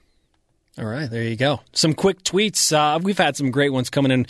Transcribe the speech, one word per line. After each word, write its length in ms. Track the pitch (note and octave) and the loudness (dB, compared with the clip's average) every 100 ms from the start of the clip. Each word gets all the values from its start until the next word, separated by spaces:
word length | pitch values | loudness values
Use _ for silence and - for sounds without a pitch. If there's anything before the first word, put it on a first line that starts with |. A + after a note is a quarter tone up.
| _ _ _ _ _ _ _ - | _ _ _ _ _ _ _ -12
All 80 | A2 | -8
right, 240 | B2 C#3 | -8 -6
there 140 | A#2 | -6
you 120 | A2+ A2+ | -6 -2
go. 260 | C3+ C3 - | -2 -2 -6
Some 200 | - D#3+ | 0 0
quick 300 | D#3 F#3+ F#3 | 2 0 0
tweets. 520 | - F#3 G#3+ - - D3+ | -2 0 0 0 2 2
Uh, 240 | D3+ D#3 | 2 2
we've 200 | F#3+ G3+ | 0 0
had 180 | D#3 C#3 | 0 0
some 140 | C3+ | -2
great 180 | C3 C#3+ | 2 0
ones 200 | C3 B2 | 0 -2
coming 220 | C#3+ C3+ | 0 2
in, 140 | B2+ | 2